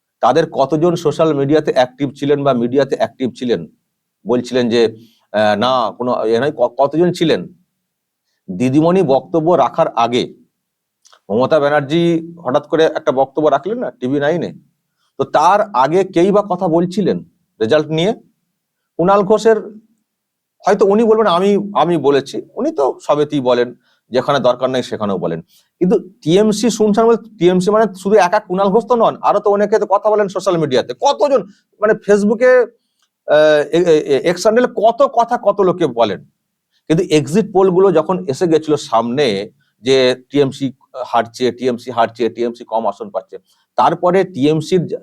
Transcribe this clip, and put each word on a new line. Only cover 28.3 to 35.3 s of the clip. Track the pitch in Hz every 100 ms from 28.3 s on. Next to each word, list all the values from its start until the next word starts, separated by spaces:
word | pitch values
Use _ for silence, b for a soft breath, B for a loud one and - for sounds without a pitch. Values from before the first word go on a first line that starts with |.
| 208
কুণাল | 214 185 196
ঘোষ | 208 226
তো | 240
নন, | 190 -
আরো | 135 190
তো | 202
অনেকে | 202 202 214
তো | 185
কথা | 202 214
বলেন | 208 202
সোশ্যাল | 190 196 175
মিডিয়াতে। | 147 123 -
কতজন, | 123 277 240 285 269 190 b _ _
মানে, | 208 220 -
ফেসবুকে, | 208 202 220 254 254 233 _ _ _ _ _ -
আহ, | 151 156 151 143
এ-, | 160 180
এ-, | 151
এ-, | - 139 165
এক্স | 180
হ্যান্ডেলে | 220 220 247
কত | 247 208 233 277
কথা | 240 233